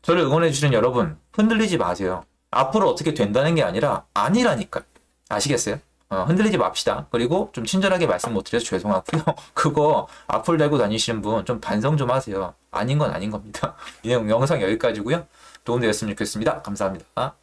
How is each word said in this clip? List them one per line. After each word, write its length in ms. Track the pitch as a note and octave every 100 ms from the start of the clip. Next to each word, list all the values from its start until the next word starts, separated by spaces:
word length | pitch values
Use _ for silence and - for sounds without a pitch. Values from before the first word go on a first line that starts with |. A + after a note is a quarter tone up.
저를 180 | - F3
응원해 280 | D3 D#3 E3
주시는 220 | C#3 D3
여러분, 440 | A#2 B2 B2 F2 - _
흔들리지 440 | - G#3+ A3 A3 E3+
마세요. 460 | F2 F2+ F#2+ F2+ - _ _
앞으로 380 | - C3+ A3 F#3+
어떻게 240 | A#2+ D#3
된다는 420 | D3 G#2 G#2+ D3 E3
게 80 |
아니라 420 | G#2 F#2 C#3 F#2+ -
아니라니까요. 720 | - A2 G#3+ B3 C3+ - - - _ _ _ _
아시겠어요? 500 | G#2 C#3 C3 - A#2+ _ _ _
어, 140 | F#2+ F#2
흔들리지 300 | F3+ G#3+ F3+
맙시다. 480 | F#2 - - G#2+ -
그리고 380 | A#2+ A#2+ F3+ G#3+
좀 120 | - -
친절하게 420 | F#3 G3 F#3 D#3
말씀 260 | F2+ A#2+
못 100 | G#2
드려서 220 | - A#2 A2+
죄송하고요. 580 | F#2+ G#2 F#2+ - D#3 D#3 -
<laughs> 160 | -
그거 540 | - D#3 C#3+ D3+ C3 - - -
악플 300 | G#2+ - E3
달고 200 | D3 C#3+
다니시는 420 | G#2 A2 A2+ A2+
분 240 | G#2 A2+ F#2+
좀 160 | A#2
반성 360 | - G#2 B2+ D#3
좀 120 | B2
하세요. 460 | C3 A#2+ G2 F#2 - _
아닌 260 | - A#2 D3
건 140 | C3+
아닌 180 | E2+ G2+
겁니다. 460 | G#2 G#2+ - - - -
<laughs> 120 | -
이 40 | A2+
내용 200 | B2 G#2+
영상 320 | A2+ C#3 D#3
여기까지고요. 680 | F#2+ F2+ A#2+ G#2+ G#2 E3 D#3 _ - - -
도움되었으면 480 | A#2+ A#2 G#2+ G#2+ G2+
좋겠습니다. 480 | G#2 G#2+ A2+ -
감사합니다. 720 | - G2+ G2 F#2 - - C3 -